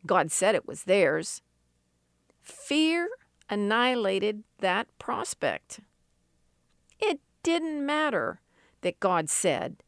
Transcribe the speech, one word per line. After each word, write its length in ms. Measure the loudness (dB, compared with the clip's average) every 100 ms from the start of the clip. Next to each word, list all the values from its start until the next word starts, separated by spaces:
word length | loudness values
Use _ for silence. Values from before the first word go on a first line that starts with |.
| 2
God 260 | 2 2
said 220 | 2 2
it 140 | 2 -2
was 160 | -12
theirs, 580 | 2 4 4 2 -4 -12 _ _ _ _ _ _ _ _ _ _
fear 680 | -20 -18 -2 2 2 0 -2 -8 _ _ _
annihilated 920 | -2 0 2 2 2 0 0 -2 -4 -12 _
that 280 | 0 0 -4 _
prospect. 800 | -8 -6 -6 -4 -2 -4 _ -20 _ _ _ _ _ _ _ _ _ _ _ _
It 200 | -2 -2 _ _
didn't 420 | 0 0 0 -4
matter 580 | -2 0 0 0 -2 -6 _ _ _ _
that 180 | -6 0
God 300 | 0 2 0
said 540 | 0 0 0 -4 -10